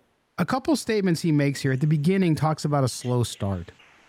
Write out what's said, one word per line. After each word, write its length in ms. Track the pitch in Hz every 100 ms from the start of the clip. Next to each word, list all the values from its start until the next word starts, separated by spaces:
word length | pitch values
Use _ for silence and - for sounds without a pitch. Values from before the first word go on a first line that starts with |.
| _ _ _ -
a 80 | 180
couple 300 | 254 254 294
statements 460 | - 220 190 160
he 100 | 170
makes 300 | 147 143 135
here 100 | 139
at 80 | 131
the 80 | 151
beginning 480 | 156 143 196 180 156
talks 300 | 151 156 151
about 180 | 147
a 40 | 127
slow 360 | - 123 123
start. 480 | 113 - 101 92 82 - - _